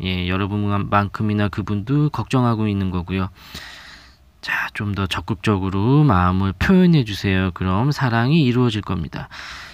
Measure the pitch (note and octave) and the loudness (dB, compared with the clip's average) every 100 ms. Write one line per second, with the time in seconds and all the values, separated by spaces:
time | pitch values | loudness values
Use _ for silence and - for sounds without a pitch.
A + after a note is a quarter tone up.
0 | F#2 F2+ F2+ F#2+ G2 G#2 G#2 G2+ - G#2 | -4 -2 -2 -2 -2 -2 -2 -2 0 0
1 | G2 - G#2+ G#2 G#2 - F#2+ G#2 A2 D3 | 0 -2 -2 0 0 -2 -4 -4 -2 0
2 | D3 - G#2+ C3 A#2+ A2 G#2+ G2 F#2+ F2+ | 0 -2 -2 2 2 2 0 0 -2 -2
3 | F2 F#2+ F#2 - - - - - - - | -4 -4 -4 -8 -18 -18 -16 -18 -20 -20
4 | - _ _ _ - - - - G#2 G2 | -20 _ _ _ -6 -4 -4 -6 -4 -2
5 | F#2+ - - G2+ A2+ G2 F#2+ G2 A2+ C#3+ | -4 -4 -6 -2 0 0 0 0 4 4
6 | D3 F#2 F2+ F#2 G2 - - F#3 F3+ D#3 | 6 4 4 2 0 0 2 6 6 4
7 | A2 G2 G2+ F#2 F#2+ E2+ F#2 F#2+ C#3 - | 2 -2 0 0 0 -2 -2 0 0 0
8 | B2+ A2+ B2 E3 B2 A#2+ B2 G#2+ - F#2 | 0 2 2 4 4 2 2 0 -4 -6
9 | C#2 - - - - - - | -6 -10 -12 -16 -16 -16 -18